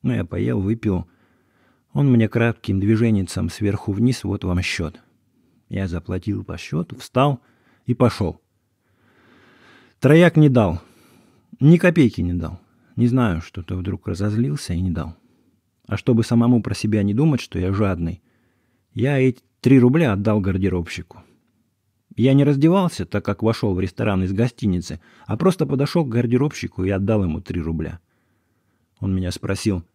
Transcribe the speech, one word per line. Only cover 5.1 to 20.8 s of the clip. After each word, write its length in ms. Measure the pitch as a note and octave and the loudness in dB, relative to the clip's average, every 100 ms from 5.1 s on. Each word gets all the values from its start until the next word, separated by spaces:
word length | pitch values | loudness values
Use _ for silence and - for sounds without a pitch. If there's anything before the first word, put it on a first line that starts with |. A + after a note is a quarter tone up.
| _ _ _ _ _ _ | _ _ _ _ _ _
Я 180 | G2 F#2+ | -8 -6
заплатил 560 | E2+ - F#2 F#2+ G2+ | -6 -6 -8 -4 -8
по 140 | F#2+ D#2+ | -8 -14
счёту, 380 | - D3+ F3 - | -8 -6 -6 -12
встал 440 | - B2 C#3 C3+ _ _ _ _ - | -6 0 0 -2 _ _ _ _ -6
и 80 | |
пошёл. 480 | A#2+ A#2+ - F#2 D#2 _ _ _ _ _ _ _ _ _ _ _ _ _ - _ _ | 0 0 0 -6 -6 _ _ _ _ _ _ _ _ _ _ _ _ _ -20 _ _
Трояк 380 | C3 D#3+ F3 D#3+ | 4 6 6 6
не 120 | D3+ | 6
дал. 320 | B2+ G2+ F2 - _ _ _ _ _ _ - | 6 2 -2 -10 _ _ _ _ _ _ 2
Ни 180 | C#3 E3+ | 6 6
копейки 440 | F3+ E3+ B2 - | 6 4 2 2
не 120 | F2 | -4
дал. 260 | F2 D#2 F2+ _ _ _ - | -4 -6 -12 _ _ _ -2
Не 120 | A#2+ | 0
знаю, 340 | C3 A#2 E2+ | 2 0 -2
что-то 340 | - - F2 F#2 | -6 -16 -10 -8
вдруг 320 | F2+ F#2 - | -6 -6 -6
разозлился 680 | F2+ G2+ G#2+ B2+ D3 - | -4 -2 -2 -2 -4 -6
и 80 | E2+ | -4
не 100 | F#2 | -2
дал. 240 | E2 D2 E2 _ _ _ _ _ _ - | -4 -6 -12 _ _ _ _ _ _ -8
А 100 | - | -4
чтобы 260 | - A#2 | 0 0
самому 380 | A2+ A#2 A#2 B2 | 2 2 4 2
про 120 | G#2+ | 0
себя 300 | G2+ G#2+ G#2+ | -6 -2 0
не 100 | G2+ | 0
думать, 280 | G#2 D#3+ C3+ | 0 0 0
что 180 | - F2+ | -4 -6
я 140 | F2+ | -4
жадный, 480 | G2 G#2 F2 E2 - _ _ _ _ _ _ _ | -2 -2 -2 -6 -8 _ _ _ _ _ _ _
я 240 | - B2 C#3 | -4 -2 2
эти 240 | C3 B2 _ _ | 0 -2 _ _
три 180 | - C3+ | 4 6
рубля 340 | B2 D3 D3 | 6 4 2
отдал 260 | G2 G#2 G#2+ | 0 0 0
гардеробщику. 840 | F#2+ F#2+ F#2+ F2+ | 0 0 0 -2